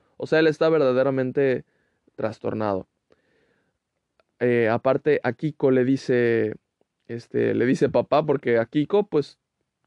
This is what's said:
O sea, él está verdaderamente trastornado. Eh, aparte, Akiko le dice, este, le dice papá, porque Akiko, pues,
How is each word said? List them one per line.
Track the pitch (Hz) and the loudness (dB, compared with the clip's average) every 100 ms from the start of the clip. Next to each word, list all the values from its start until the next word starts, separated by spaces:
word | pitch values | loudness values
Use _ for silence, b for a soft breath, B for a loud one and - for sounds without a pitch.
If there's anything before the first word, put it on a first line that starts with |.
| _ - | _ -14
O | 127 | -2
sea, | 156 | 2
él | 160 | 2
está | 147 160 | 2 2
verdaderamente | 160 135 127 135 135 127 135 135 127 - _ _ _ _ - | 2 2 2 0 0 -2 0 0 -2 -6 _ _ _ _ -8
trastornado. | 110 - 110 110 107 95 - _ _ _ _ _ _ _ _ _ _ _ _ _ _ - | -8 -6 -8 -4 -2 -4 -6 _ _ _ _ _ _ _ _ _ _ _ _ _ _ -4
Eh, | 123 120 110 | 0 2 2
aparte, | 117 131 135 151 143 | 0 0 0 0 0
Akiko | 123 123 156 - 139 | 0 -4 -6 -2 0
le | 131 127 | 2 2
dice, | 135 - 123 120 113 107 - _ _ _ _ - | 0 0 0 2 0 -2 -6 _ _ _ _ -16
este, | 117 - 123 113 | -16 -8 -2 0
le | 110 120 | 0 0
dice | 180 143 | 0 0
papá, | 123 - 143 156 | 0 0 0 0
porque | 139 123 117 | -2 0 0
Akiko, | 113 151 147 202 202 | 0 -2 -2 -2 0
pues, | 151 - _ _ _ _ _ | -2 -4 _ _ _ _ _